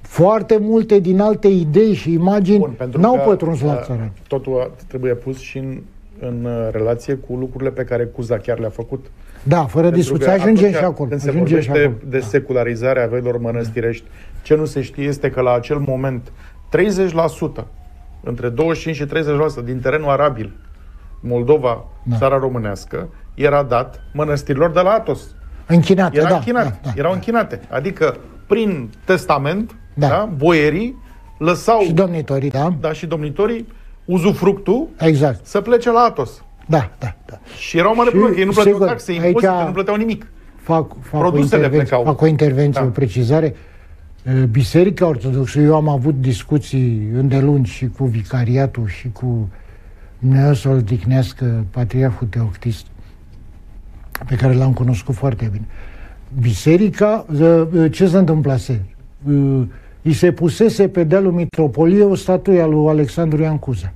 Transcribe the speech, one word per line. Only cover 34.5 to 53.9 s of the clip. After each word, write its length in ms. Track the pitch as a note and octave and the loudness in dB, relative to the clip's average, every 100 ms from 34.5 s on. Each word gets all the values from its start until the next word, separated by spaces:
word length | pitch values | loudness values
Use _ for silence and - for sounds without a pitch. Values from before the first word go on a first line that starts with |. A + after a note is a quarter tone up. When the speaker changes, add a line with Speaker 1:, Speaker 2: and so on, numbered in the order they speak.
| G3 - A3+ E4 - | 0 0 0 -2 0
Speaker 1:
Exact. 480 | D#3+ D3 C#3+ B2 - | 2 4 2 0 -4
Speaker 2:
să 140 | G3+ | -4
plece 300 | G3+ A#3+ A#3 | 2 2 4
la 80 | A#3 | 4
Athos. 420 | A#3 - A#2+ - - - - | 2 0 -8 -8 -20 -20 0
Speaker 1:
Da, 240 | D#3 G#2+ - | 0 0 -8
da, 160 | A2 - - | -10 -10 -18
da. 120 | - - - | -20 -20 -16
Speaker 2:
Și 200 | - E3+ | -4 0
era 120 | F#3 | 2
o 40 | |
mare 140 | A3+ A#3 | 4 2
Speaker 1:
Și, 60 | F#3 | 4
Speaker 2:
problemă, 180 | G#3+ | 2
că 60 | F3 | 2
ei 60 | F#3+ | 2
nu 60 | |
plăteau 220 | G#3 G3+ | 4 4
Speaker 1:
sigur, 140 | G3+ F#3+ | 4 2
Speaker 2:
taxe, 220 | A#3+ - | -2 -6
Speaker 1:
aici 120 | F3 | -2
Speaker 2:
impozite, 280 | E3+ F3 F#3+ F3+ E3 | 2 2 2 2 -2
nu 60 | |
plăteau 240 | F#3 G3 G#3 | -2 -2 -2
nimic. 300 | A3+ G#3 - - - - | -2 -4 -10 -20 -20 -20
Speaker 1:
fac, 320 | - E3 D3 - | -2 -2 -2 -10
fac 140 | - | -8
o 40 | D3+ | -2
Speaker 2:
Produsele 260 | F3 D#3+ C#3+ D#3 | 0 2 2 2
Speaker 1:
intervenție, 160 | C#3 D3+ C#3 B2+ | 2 2 2 0
Speaker 2:
plecau. 80 | |
Speaker 1:
fac 160 | B2 C#3+ | 0 2
o 60 | D#3+ | 2
intervenție, 540 | D3+ D3+ C3 D3 C3+ | 4 2 2 0 2
Speaker 2:
Da. 60 | C3 | -2
Speaker 1:
o 40 | |
precizare. 640 | A#2 C3+ A#2+ A#2 D3+ D#3 - - - - - - - B2+ C3 B2+ | 0 -2 0 2 2 0 -4 -18 -20 -20 -20 -20 -14 -2 0 2
Biserica 560 | A2+ B2+ E3 F#3 F3 F3 | 2 2 4 4 4 0
Ortodoxă, 540 | B2+ C3 C3 B2+ D3 | 0 -2 -2 -2 2
eu 140 | D3 | 4
am 140 | D#3 D3+ | 4 2
avut 260 | C#3+ C3 C#3 | 0 0 0
discuții 880 | C3 A2+ - D3+ C#3+ C3+ B2 A2+ G#2+ | 0 -2 -2 -2 0 -2 0 0 -2
îndelungi 560 | A#2+ C3+ C3+ C#3 C#3+ A2+ | 0 0 2 2 2 0
și 180 | - B2+ - | -4 -8 -4
cu 60 | |
vicariatul 840 | C3 A2+ G#2 C3 A#2 B2 C#3 - A2 | -2 -2 -4 -4 0 0 0 -2 -8
și 240 | F2 B2+ | -8 -12
cu, 360 | - B2+ A#2+ G#2 - - - - - - - | -8 -4 -4 -6 -10 -20 -20 -20 -20 -20 -4
Dumnezeu 360 | B2+ C3+ C#3 | 2 4 4
să-l 180 | C#3+ C3+ C3 | 2 2 0
odihnească, 880 | G#2+ B2 A#2+ C3 A#2 - B2 A2+ G#2+ | 0 -2 0 0 0 -2 -2 -2 -4
Patriarhul 560 | - A#2 B2+ C3 - A2+ | -4 -2 0 0 0 -4
Teoctist, 560 | A#2 A2+ F2+ A#2+ A2 - - - - - - - - - - - | -2 -4 -4 -6 -6 -10 -20 -20 -20 -20 -20 -20 -20 -20 -20 -20